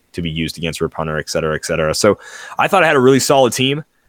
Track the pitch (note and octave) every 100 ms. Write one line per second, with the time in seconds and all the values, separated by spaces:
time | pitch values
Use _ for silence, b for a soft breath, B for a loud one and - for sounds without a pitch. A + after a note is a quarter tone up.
0 | _ - E2+ D#2+ D#2 - E2 - D#2+ -
1 | D#2+ D#2 - E2 D#2+ D#2 - D#2+ D#2 -
2 | G#2+ F#2+ B B B B C#3 G3 D#3+ C#3+
3 | B2+ C3+ - C#3 B2 - C3 D3 - _